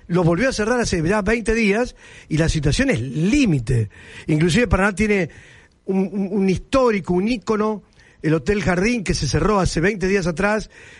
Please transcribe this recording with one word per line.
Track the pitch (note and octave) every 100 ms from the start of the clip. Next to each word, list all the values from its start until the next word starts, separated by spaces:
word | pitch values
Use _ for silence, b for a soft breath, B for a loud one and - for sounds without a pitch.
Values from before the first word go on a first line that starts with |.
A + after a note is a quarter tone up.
| -
los | F3 E3+
volvió | E3+ C4
a |
cerrar | G#3+ G#3 B3
hace | G#3+ F3+ D#3
ya | G#3+
veinte | G3 A#3+ A3
días | A3+ G#3 G#3 B3 - B B B
y | D3+
la | D#3+
situación | D#3+ C3+ C3+ C4+
es | D3+
límite. | C#3 D3+ F3+ D4 A#3+ C#3+ A2 A#2+ G#2 B B B B
Inclusive | D#3 E3+ F3 A#3+
Paraná | F#3 G3+
tiene | G3+ G#3+ G3+ D#3+ B B B B _ -
un, | F#3+ F#3+
un, | G3+ F3
un | G3+ F#3+
histórico, | F3+ - C4+ B3 G#3 D3+
un | F3+ G#3
ícono, | B3 - G#3+ G#3+ G#3+ - b b b
el | D#3+
Hotel | D#3+ - G#3
Jardín, | E3+ F3 G#3+ A#3+
que | F3+
se | - C#3
cerró | D3+ F#3 G#3
hace | F3 -
veinte | F3+ G#3+ F#3
días | G3+ F3
atrás, | D3+ G3+ G#3+ - B B B